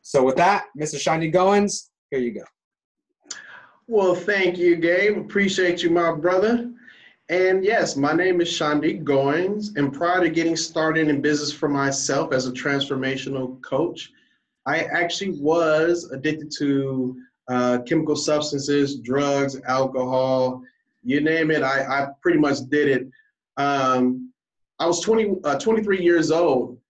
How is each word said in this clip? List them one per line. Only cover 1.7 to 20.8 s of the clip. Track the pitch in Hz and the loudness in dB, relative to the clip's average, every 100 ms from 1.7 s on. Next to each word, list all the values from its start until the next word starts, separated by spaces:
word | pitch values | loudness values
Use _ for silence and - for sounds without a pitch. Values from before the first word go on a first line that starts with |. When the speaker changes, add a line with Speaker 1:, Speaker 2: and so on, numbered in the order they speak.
| - - _ _ | -2 -12 _ _
Speaker 1:
here | 139 | -4
you | 120 | -4
go. | 101 - _ _ _ _ _ _ _ _ - - - - _ - | -6 -16 _ _ _ _ _ _ _ _ -18 -18 -20 -20 _ -2
Speaker 2:
Well, | 220 190 | 2 2
thank | 180 - 202 185 175 | 0 0 0 0 2
you, | 175 165 | 2 4
Gabe. | 170 180 208 202 | 2 2 2 0
Appreciate | - 202 196 190 180 175 | -2 0 0 2 0 0
you, | 175 | 2
my | 170 170 | 2 2
brother. | 151 170 185 208 240 240 - - - - _ _ | 0 0 2 2 0 -4 -12 -20 -20 -20 _ _
And | 180 185 185 | 0 2 2
yes, | 190 220 165 | 2 0 0
my | 135 143 | 0 0
name | 160 185 175 | 2 2 2
is | 170 | 0
Shandi | - 151 147 156 196 | -2 0 0 0 -2
Goins, | 143 135 139 156 190 208 214 - | 0 2 2 0 0 -2 -6 -2
and | 139 | -2
prior | - 170 180 | 0 0 2
to | 170 | 2
getting | 160 165 165 | 0 0 -2
started | - 165 160 156 151 | -4 -2 0 2 0
in | 139 | 2
business | 147 147 147 | 0 0 -2
for | - 151 | -4 -2
myself | 143 139 135 - 139 156 | 0 0 -2 -2 -2 0
as | 131 127 | -2 -2
a | |
transformational | 123 147 139 139 131 131 131 - 135 127 - | -4 -2 -2 -2 -4 -4 -4 -6 -6 -6 -10
coach, | - 135 170 - - _ _ _ _ _ - | -6 -2 -2 -6 -16 _ _ _ _ _ -4
I | 156 - | -4 -2
actually | 160 175 - 196 151 | -2 -2 -4 -6 -2
was | 143 170 160 156 165 170 - | 0 2 4 4 2 0 -4
addicted | 135 151 160 147 - | -6 -4 -4 -8 -4
to, | 143 139 135 131 127 127 - _ - | 0 0 0 -2 -4 -6 -18 _ -6
uh, | 123 123 123 123 | -2 0 0 0
chemical | 160 151 147 | -2 0 -2
substances, | - 151 147 143 139 143 139 139 | 0 -2 -2 -6 0 2 2 -2
drugs, | 113 135 143 139 139 - - | -4 -2 0 0 -2 -4 -2
alcohol, | 131 135 131 127 131 131 131 127 127 - _ | 0 0 -2 -2 0 2 2 0 -2 -14 _